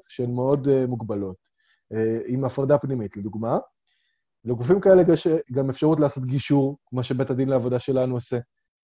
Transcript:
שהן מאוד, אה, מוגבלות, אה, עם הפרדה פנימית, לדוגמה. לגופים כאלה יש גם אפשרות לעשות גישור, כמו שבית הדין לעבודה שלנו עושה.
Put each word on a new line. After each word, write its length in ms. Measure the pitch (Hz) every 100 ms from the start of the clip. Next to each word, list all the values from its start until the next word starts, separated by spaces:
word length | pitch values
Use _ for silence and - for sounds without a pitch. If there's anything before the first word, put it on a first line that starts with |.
| -
שהן 240 | - 123
מאוד, 340 | 123 131 143 135
אה, 200 | 135 127
מוגבלות, 480 | 123 107 104 98 92 _ _ _ _ _
אה, 260 | 110 110 113 -
עם 180 | 127 131
הפרדה 320 | - 135 143
פנימית, 400 | 139 131 101 104
לדוגמה. 400 | 101 104 113 156 - _ _ _ _ _ _ _ 113
לגופים 360 | 120 123 196
כאלה 200 | 196 190 175
יש 140 | 160 175 160 -
גם 180 | 127 135
אפשרות 300 | 123 156 160
לעשות 260 | 143 - 127
גישור, 520 | 135 - 143 135 143 _
כמו 180 | 127
שבית 260 | 120 127 135
הדין 200 | 127 135
לעבודה 300 | 131 120 123
שלנו 360 | - 131 127 123
עושה. 240 | - 123 120 _ _ _